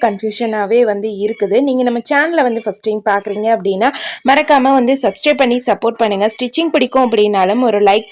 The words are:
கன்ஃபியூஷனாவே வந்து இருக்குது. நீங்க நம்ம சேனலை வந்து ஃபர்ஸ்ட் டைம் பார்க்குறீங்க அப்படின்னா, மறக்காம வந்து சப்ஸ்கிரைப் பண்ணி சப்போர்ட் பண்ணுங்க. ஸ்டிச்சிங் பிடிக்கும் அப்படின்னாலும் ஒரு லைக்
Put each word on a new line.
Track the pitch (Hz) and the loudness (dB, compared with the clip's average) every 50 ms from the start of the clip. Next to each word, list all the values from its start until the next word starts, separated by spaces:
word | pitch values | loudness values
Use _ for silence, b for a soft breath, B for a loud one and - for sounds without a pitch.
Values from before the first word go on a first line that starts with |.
| 262 | 0
கன்ஃபியூஷனாவே | 220 202 196 220 220 208 - 240 226 214 214 202 190 220 240 247 | -2 -2 -4 -6 -6 -6 -4 -4 -4 -2 -2 -2 0 2 2 2
வந்து | 220 208 202 202 220 | 2 0 -2 -4 -6
இருக்குது. | 208 196 202 214 233 - 208 185 196 240 | -4 -4 -4 -4 -2 -2 -2 0 0 0
நீங்க | 285 285 254 254 247 | 2 0 0 0 0
நம்ம | 247 233 240 226 - 285 | 0 -2 -2 -2 -2 0
சேனலை | 277 302 330 339 320 285 | 0 0 0 0 0 0
வந்து | 247 226 226 | 0 -2 -4
ஃபர்ஸ்ட் | 226 220 190 - - 220 | -4 -6 -8 -4 -4 -4
டைம் | 214 214 202 | -4 -2 -2
பார்க்குறீங்க | 220 202 202 196 208 202 208 214 226 226 | -2 -2 -2 -2 -4 -6 -4 0 0 0
அப்படின்னா, | 208 180 202 190 190 220 269 B B B B B B - 247 | 0 0 -2 -2 0 0 -2 B B B B B B 0 0
மறக்காம | 277 302 302 302 294 277 | 2 2 2 2 2 2
வந்து | 254 269 269 269 247 240 269 269 | 4 4 2 2 2 2 0 0
சப்ஸ்கிரைப் | - 202 196 - - 302 294 | 0 -2 -4 -2 0 0 2
பண்ணி | 247 277 240 240 247 247 | 2 2 0 0 0 0
சப்போர்ட் | - 202 - - 233 226 | -2 -2 0 -2 -2 -2
பண்ணுங்க. | - 233 208 202 196 202 | 0 -2 -2 0 0 -2
ஸ்டிச்சிங் | 220 - - 254 240 - 320 339 330 | -2 -2 -4 -6 -4 -2 -2 -2 0
பிடிக்கும் | 277 302 254 247 - 262 262 240 | 0 0 0 2 2 2 2 2
அப்படின்னாலும் | 226 226 208 208 202 196 185 190 208 247 254 | 2 2 2 2 2 2 2 2 2 2 0
ஒரு | 233 202 208 | 2 2 2
லைக் | 202 196 196 214 214 - | 4 4 4 2 0 -2